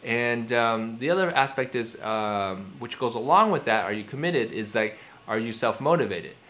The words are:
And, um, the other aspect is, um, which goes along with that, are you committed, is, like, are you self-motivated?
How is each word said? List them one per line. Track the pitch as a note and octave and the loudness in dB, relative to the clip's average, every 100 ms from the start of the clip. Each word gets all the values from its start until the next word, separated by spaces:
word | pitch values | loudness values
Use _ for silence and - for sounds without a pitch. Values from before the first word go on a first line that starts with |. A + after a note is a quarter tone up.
And, | C3 A#2 A#2+ A#2 A2+ | 0 0 2 0 0
um, | A#2+ A#2 A2+ A2+ A2+ | 2 4 2 -2 -4
the | C#3 | 0
other | F#3 F3+ | 2 2
aspect | D3 C3+ - C3 | 2 2 0 -2
is, | B2+ A#2 - | -2 -4 -6
um, | A2 A2 G#2+ G#2 G2 F#2+ G2 C#3 | -4 -2 0 0 -2 -4 -10 -12
which | A#2 - | -12 -4
goes | B2 | -2
along | A2+ B2+ F3+ A3 | -2 4 6 6
with | D#3+ | 2
that, | - A2 | 2 2
are | F#2 | 0
you | G#2+ | -4
committed, | G#2 C3+ E3 D#3 A2 | -6 -4 0 0 -2
is, | A2 G#2 | -4 -2
like, | A2+ G#2+ - - - - | -2 -2 -4 -20 -20 -4
are | A2 | -4
you | A#2 | -2
self-motivated? | A2 A#2 - C#3 E3+ A2 F2+ D2 - | -2 -2 0 2 2 2 -2 -8 -18